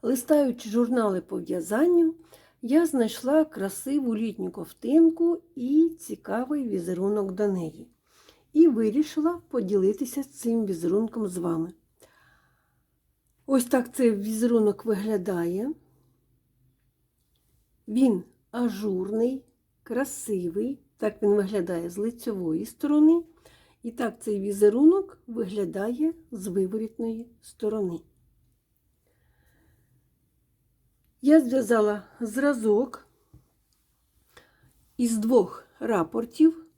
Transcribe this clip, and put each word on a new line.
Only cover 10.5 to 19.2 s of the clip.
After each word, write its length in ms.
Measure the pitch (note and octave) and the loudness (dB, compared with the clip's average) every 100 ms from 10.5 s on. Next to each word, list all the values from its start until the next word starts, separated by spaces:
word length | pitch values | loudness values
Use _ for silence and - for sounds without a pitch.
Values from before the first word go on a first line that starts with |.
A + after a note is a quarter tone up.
| A#3 G#3+ | -2 -2
візерунком 600 | F3 E3+ F#3+ A3+ A#3 G#3 | -2 -2 0 -2 -4 -6
з 100 | F3+ | -4
вами. 360 | E3+ E3 E3 - _ _ _ _ _ _ _ _ _ _ _ _ _ _ _ _ - | -4 -4 -4 -8 _ _ _ _ _ _ _ _ _ _ _ _ _ _ _ _ 0
Ось 180 | C4+ | 0
так 300 | B3 C4+ B3 | 2 0 -2
цей 220 | - A#3+ G#3 | 0 0 0
візерунок 680 | G3+ A3 A#3 A#3 G#3+ G#3 | -4 -2 0 2 2 0
виглядає. 880 | A3 G3+ G#3+ G#3+ F#3 F3+ E3+ F#3 B3 D#4+ _ _ _ _ _ _ _ _ _ _ _ _ _ _ _ _ _ _ _ _ - | -4 -4 -2 -4 -2 -4 -2 -4 -6 -8 _ _ _ _ _ _ _ _ _ _ _ _ _ _ _ _ _ _ _ _ -6
Він 340 | A3 C4 F#3+ F3 _ _ | 2 2 2 -4 _ _
ажурний, 960 | A#3 B3 G3 G#3+ F#3 F#3+ A3 | -4 -4 -4 -4 -4 -4 -2